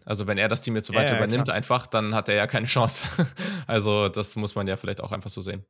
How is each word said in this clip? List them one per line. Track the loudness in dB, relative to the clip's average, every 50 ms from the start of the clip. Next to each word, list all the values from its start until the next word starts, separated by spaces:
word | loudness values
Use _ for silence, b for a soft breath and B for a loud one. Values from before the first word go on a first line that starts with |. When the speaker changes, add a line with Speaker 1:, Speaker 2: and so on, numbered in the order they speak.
| _
Speaker 1:
Also | -4 -4 -2 -2
wenn | 0 2 2
er | 2 2
das | 2 0
Team | -2 -2 -2
jetzt | -2 -2 0
so | 0
Speaker 2:
Ja, | 2
Speaker 1:
weiter | 2 2 2
Speaker 2:
ja, |
Speaker 1:
übernimmt | 2 2 2 2 2 2 0
Speaker 2:
klar. |
Speaker 1:
einfach, | 0 -2 0 0 0 0 0
dann | 0 0 0 0 2 0
hat | 0 2 2
er | 2
ja | 2 2 2
keine | 0 0 0 2
Chance. | 4 4 4 4 2 0 -2 -2 0 0
<laughs> | 0 0 -2 -4 -6 -6 -6 -6 -4 0
Also | 0 2 2 2 2 2 2 0
das | 0 -2 -4 -4 -4 -4
muss | -4 -4 -4
man | -4 -2
ja | -2 -4 -4
vielleicht | -4 -6 -6 -6
auch | -6 -6
einfach | -6 -8 -6 -8
so | -8 -8
sehen. | -6 -8 -8 -10 -12 _